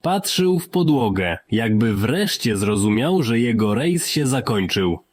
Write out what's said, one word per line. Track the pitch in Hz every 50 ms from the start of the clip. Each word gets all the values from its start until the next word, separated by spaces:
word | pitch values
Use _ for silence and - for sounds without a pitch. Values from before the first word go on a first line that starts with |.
Patrzył | - 170 185 202 185 - - - 185 185 185 175
w | - -
podłogę, | - 180 175 156 151 135 117 107 95 92 92 87 82 82 _ _
jakby | - 110 113 113 107 107 117 113 107
wreszcie | 98 104 113 139 - 208 101 - - - 123 107
zrozumiał, | 95 104 101 104 98 101 107 104 107 127 160 190 185 143
że | 113 117 113
jego | 120 120 113 104 107 104 104
rejs | 113 143 170 175 170 165
się | - - 151 147
zakończył. | 127 131 131 - - 117 104 95 85 - 104 95 90 85 82 _ _